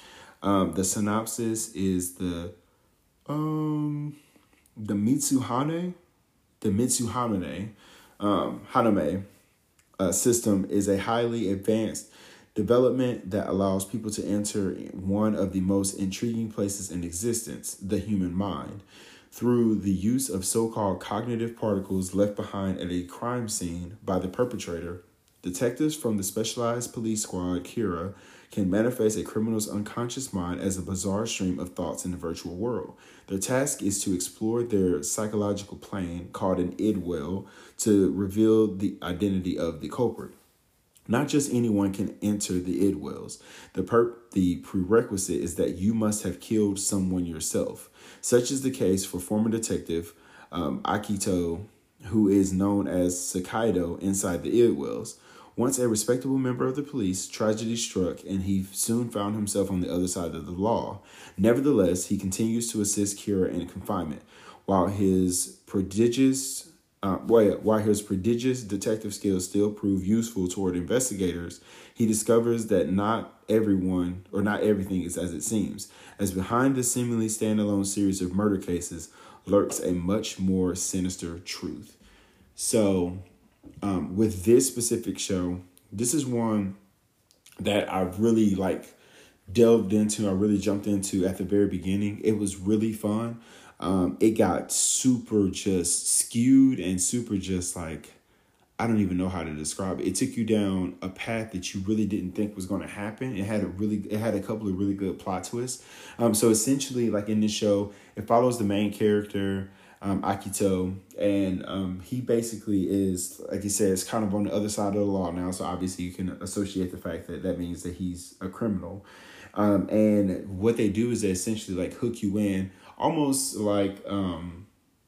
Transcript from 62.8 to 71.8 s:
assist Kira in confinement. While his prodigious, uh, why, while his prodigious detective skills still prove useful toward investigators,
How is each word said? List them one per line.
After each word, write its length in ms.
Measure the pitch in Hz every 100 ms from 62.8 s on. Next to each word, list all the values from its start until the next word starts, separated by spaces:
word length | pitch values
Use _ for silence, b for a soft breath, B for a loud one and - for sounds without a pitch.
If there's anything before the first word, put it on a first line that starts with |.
assist 380 | 101 104 101 -
Kira 340 | - 98 90
in 140 | 87 -
confinement. 560 | 95 - 95 80 71 - B B B -
While 200 | 95 90
his 720 | 101 98 92 92 90 - - -
prodigious, 1040 | 101 92 98 120 123 135 131 - - - - _ _
uh, 140 | 98 90
why, 320 | 107 113 101
while 320 | 80 104 110
his 200 | 107 98
prodigious 640 | - 92 101 117 127 123
detective 500 | 104 98 113 107 107
skills 320 | - 101 92
still 260 | 92 101 104
prove 360 | 104 101 95 92
useful 420 | 113 113 98 90
toward 260 | - 92
investigators, 880 | 90 87 120 - 95 92 85 85 - B B